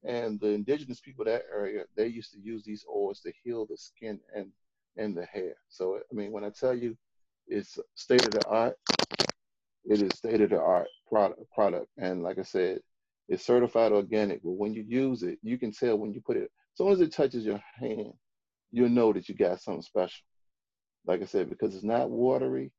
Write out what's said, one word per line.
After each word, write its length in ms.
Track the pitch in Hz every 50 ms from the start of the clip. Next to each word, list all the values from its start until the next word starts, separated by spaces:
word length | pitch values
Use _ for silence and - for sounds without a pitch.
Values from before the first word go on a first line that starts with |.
| _
And 340 | 92 120 120 117 113 107 104
the 80 | 104 107
indigenous 520 | 104 104 104 113 143 151 151 127 120 -
people 220 | _ 139 135 131 110
of 100 | 110 113
that 100 | 120 - - -
area, 320 | 104 101 95 104 104 87 - _
they 100 | 104 110
used 260 | 117 117 117 110 - -
to 60 | 104
use 240 | 98 107 113 110 104
these 200 | 107 107 104 - - -
oils 260 | 104 101 95 101 -
to 120 | - 87 - _ _
heal 240 | 123 120 117 110
the 100 | 107 -
skin 440 | - - - _ _ 113 110 104 101 _ _ 107
and, 140 | 107 98 95 - _ _ _ _ _ _ _ _
and 200 | - 110 107 98
the 100 | 85 87
hair. 280 | - - 104 92 87 - _ _ _
So, 280 | _ - 92 92 95
I 180 | 104 - _ -
mean, 160 | 107 104 101
when 140 | 110 104 104
I 60 | 104
tell 240 | 104 - - 127 127
you 220 | 123 120 117 113 _ _ _ _ _ _ _ _ _ _ -
it's 300 | - 104 101 - - - - _ _
state 280 | - - - 127 123 -
of 60 | 110
the 160 | 104 - -
art, 300 | - 104 113 113 123 - - _ - - - - - - - - - - _ _ _ _ _ _ _ _ _ _
it 180 | - 107 104 104
is 140 | 95 -
state 240 | - _ 113 110 107
of 100 | 104 98
the 100 | 101 87
art 260 | 78 82 92 90 87 - - _ _ _
product, 320 | - 107 101 95 87 - 110 - _
product. 360 | - 107 98 85 90 - - _ -
And 240 | 95 92 92 90 85
like 160 | 87 95 92
I 40 | 95
said, 360 | - - 98 92 87 92 - - _ _ _ _ _ _ _ _ _
it's 160 | - 95 -
certified 480 | - 123 123 123 117 - 117 113 110 107
organic, 500 | 104 101 90 110 107 107 101 90 - -
but 100 | 85 92
when 200 | 92 104 104 110
you 120 | 110 110
use 360 | 104 117 127 135 135 127 117 87
it, 160 | 90 - - -
you 160 | 110 120 127
can 140 | - 110 104
tell 260 | - - 123 113 104
when 140 | 107 107 101
you 60 | 104
put 160 | - - 120
it, 80 | 110 101
as 320 | - _ _ _ _ _
soon 160 | - - 196 202
as 80 | 185
it 120 | 175 156 -
touches 320 | - 151 127 120 120 110
your 160 | 107 104 104 - - - 117
hand, 340 | 117 120 110 110 107 101 - _ _ _ _ _ _ _ _ _ _ _
you'll 180 | - 120 123 120
know 240 | 120 123 120 110 104
that 160 | 98 90 -
you 60 | 101
got 260 | - 101 90 90 92
something 220 | - - 95 82 85
special. 420 | - _ 107 92 90 - - _ _ _ _ _ _ _ _ _ _ _ _ _ _ _ _ _
Like 160 | - 90 90 98
I 40 |
said, 240 | 92 - 104 90 -
because 240 | - - - 104 95
it's 100 | 95 95
not 260 | 104 113 120 127 -
watery 600 | 120 113 120 127 131 131 131 131 131 131 135 135 _